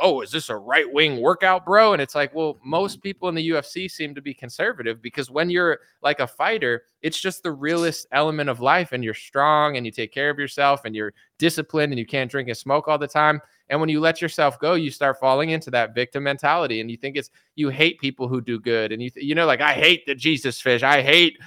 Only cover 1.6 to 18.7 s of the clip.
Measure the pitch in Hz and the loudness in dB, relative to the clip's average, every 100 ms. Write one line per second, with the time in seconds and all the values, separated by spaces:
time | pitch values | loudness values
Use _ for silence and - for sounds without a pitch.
1.6 | 175 208 220 170 139 147 139 156 156 147 | 4 6 6 4 0 -2 -2 -2 -4 -4
2.6 | 131 165 196 - 196 185 180 165 160 156 | -4 -2 -2 -6 -10 -6 -4 -2 -2 -2
3.6 | - 180 185 - 147 143 143 127 120 - | -4 -10 -10 -8 -10 -8 -12 -12 -14 -4
4.6 | 208 190 113 113 117 147 127 143 175 180 | -4 -4 -6 -6 -10 -8 -6 -2 0 2
5.6 | 170 147 _ _ 143 147 123 - 175 226 | 0 -2 _ _ -2 0 -4 -2 -2 0
6.6 | 123 117 _ _ 156 - 190 - 175 139 | -2 -2 _ _ -6 -4 -6 -6 -8 -6
7.6 | 147 170 165 151 - 135 156 151 143 120 | -2 0 -2 -4 -2 0 0 0 -4 0
8.6 | 127 175 170 127 113 107 - 139 151 151 | 2 2 0 -6 -6 -8 -6 0 4 4
9.6 | 151 131 113 120 110 135 147 143 139 - | 2 -2 -6 -6 -8 -4 -4 -2 -6 0
10.6 | 143 139 110 107 104 _ _ - 160 160 | 2 2 -4 -6 -8 _ _ 0 0 0
11.6 | 151 156 147 127 113 139 123 139 123 113 | -4 -2 -2 -2 -4 -4 -4 -4 -6 -8
12.6 | 135 147 151 151 143 151 151 151 - _ | -2 0 0 -2 0 0 2 0 -6 _
13.6 | - 143 160 151 165 165 165 - 143 123 | -6 -2 0 2 0 0 -4 0 0 0
14.6 | 151 175 147 - 143 131 131 135 160 160 | 0 0 -2 -2 -2 0 2 2 0 -4
15.6 | 147 123 110 117 123 139 139 139 147 170 | -2 -2 0 -2 -4 -2 -4 0 0 0
16.6 | 143 113 117 117 135 139 - _ _ 151 | 0 -4 -6 -8 -6 -8 -8 _ _ -4
17.6 | 143 131 165 - 135 131 127 127 117 117 | -2 4 2 2 -6 -4 -4 -4 -4 -6
18.6 | 117 | -2